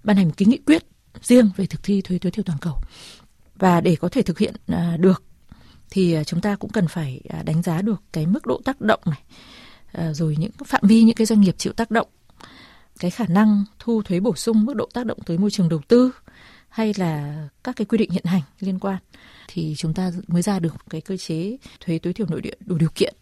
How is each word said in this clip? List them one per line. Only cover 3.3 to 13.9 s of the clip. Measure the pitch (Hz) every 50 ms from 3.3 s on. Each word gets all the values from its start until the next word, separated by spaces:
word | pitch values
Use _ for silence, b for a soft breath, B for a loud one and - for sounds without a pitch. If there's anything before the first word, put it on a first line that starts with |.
| _ _ _ _ _
Và | - 190 185 175 170
để | - 175 165
có | - - 175
thể | - 269
thực | 202 - 165 -
hiện, | 214 - - - -
à, | - 175 175 170 170 170 156
được | 180 190 175 - _ - - _ _ b b b b b b b b -
thì, | - 196 185 175 165
à, | 156 151
chúng | - 170 170
ta | - 208 202
cũng | 196 - -
cần | - 220 180
phải, | 156 - 175 156 135 127 - - -
à, | - 156 160
đánh | 160 156 165
giá | 175 185 160 165
được | 190 233 214 - _ _ -
cái | 165 156
mức | 165 202 311 -
độ | 226 - - -
tác | 269 262 _
động | - 220 - - -
này, | 175 147 - _ B B B B B B B B B B B B B
à, | - - 165 160 151
rồi | 143 170 156 151 160
những | 165 220 - - 285
phạm | - - - -
vi | 202 226 226 226
những | 220 233
cái | - 220
doanh | - 226 214
nghiệp | 202 180 -
chịu | - - - -
tác | - 226 -
động, | 220 233 - _ _ _ _ _ _ B B B B B B B B B B B B -
cái | - 180
khả | - - 233
năng | 175 170 196 214 214 208 202 202 - _ _
thu | - 233